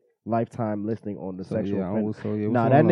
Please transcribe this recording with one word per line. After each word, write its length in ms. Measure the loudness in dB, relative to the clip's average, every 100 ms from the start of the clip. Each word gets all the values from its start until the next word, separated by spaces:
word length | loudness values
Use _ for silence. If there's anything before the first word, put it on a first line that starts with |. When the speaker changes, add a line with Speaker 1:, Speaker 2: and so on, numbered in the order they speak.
| _ _ -2
Speaker 1:
lifetime 600 | -2 0 -2 -4 -2 -4
listing 320 | -4 -6 -8
on 180 | -8 -10
the 60 |
Speaker 2:
So, 120 | -6 -4
Speaker 1:
sexual 240 | -2 -2
Speaker 2:
yeah, 60 | -2
I 40 |
Speaker 1:
offender. 220 | -2 -4
Speaker 2:
don't, 100 | -4
so, 100 | -6
yeah, 140 | -4 0
what 60 |
Speaker 1:
Nah, 100 | 2
Speaker 2:
you 60 | 6
Speaker 1:
that 120 | 6
Speaker 2:
talking 80 | 8